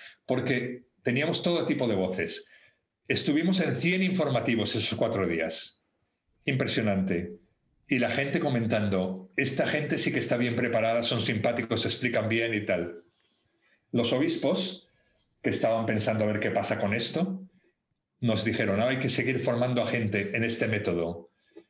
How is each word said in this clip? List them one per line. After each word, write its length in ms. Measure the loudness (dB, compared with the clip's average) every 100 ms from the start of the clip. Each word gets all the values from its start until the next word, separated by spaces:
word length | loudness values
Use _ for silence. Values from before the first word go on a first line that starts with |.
| -20 -10 -2
porque 580 | 0 0 -2 -2 -10 -16 _
teníamos 400 | 0 2 2 0
todo 240 | 0 0 0
tipo 200 | 0 2
de 60 |
voces. 520 | 2 0 -2 -4 -6 -14 -20 -20 _ _ _ -2
Estuvimos 540 | 0 2 2 2 2
en 140 | 0
cien 280 | 0 0 2
informativos 720 | 0 0 2 2 2 0 0
esos 220 | -2 -2 0
cuatro 280 | 0 0 0
días. 540 | 0 -2 -4 -10 -16 _ _ _ _ _ _
Impresionante. 920 | -2 0 0 0 2 2 2 0 -2 -10 _ _ _ _ -2
Y 100 | 0
la 120 | 2
gente 280 | 0 0 0
comentando, 920 | 2 2 2 2 2 0 0 -4 -8 -4
"Esta 300 | -2 0 0
gente 320 | 0 0 -2
sí 140 | 0
que 60 | -2
está 180 | 0 0
bien 200 | 0 0
preparada, 460 | 0 2 2 2
son 180 | 0 0
simpáticos, 640 | 0 0 0 -2 -2 0
se 60 | 0
explican 400 | 0 0 0 2
bien 260 | 0 0
y 60 | -2 0
tal". 360 | 0 -2 -8 -18 _ _ _ _ _ _ _ _
Los 200 | 0 2
obispos, 760 | 2 0 0 0 0 -2 -8 -18 _ _ _ _ _
que 80 | -2
estaban 360 | 2 2 2 2
pensando 380 | 0 2 2
a 20 | 2
ver 140 | 0
qué 100 | 0
pasa 280 | 0 0 0
con 140 | 0
esto, 480 | 0 0 0 -2 -4 -10 _ _ _ _ _ _ -4
nos 240 | 0 2
dijeron, 360 | 0 0 0 2
"Ahora 120 | 0
hay 60 | 0
que 100 | -2
seguir 300 | -2 -2 0
formando 420 | 0 0 0 0
a 40 | 0
gente 500 | 0 0 -2 -2 0
en 80 |
este 240 | -2 0 0
método". 640 | 0 0 0 -2 -6 -14 _ _ -20